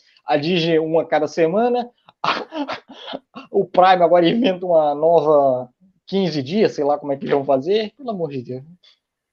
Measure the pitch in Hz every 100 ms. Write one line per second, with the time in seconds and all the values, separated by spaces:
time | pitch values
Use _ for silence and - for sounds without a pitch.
0 | _ _ - 151 151 180 165 156 160 165
1 | - 151 147 180 160 196 240 247 240 _
2 | _ _ - - - 320 277 - - -
3 | - - _ - - 196 185 - 185 185
4 | 170 175 170 117 190 180 180 165 151 147
5 | 160 170 147 147 139 127 127 _ _ _
6 | - 190 185 151 127 202 196 - 143 147
7 | 143 139 - 143 139 135 151 208 214 -
8 | 254 202 160 139 120 127 151 180 _ _
9 | _ _ _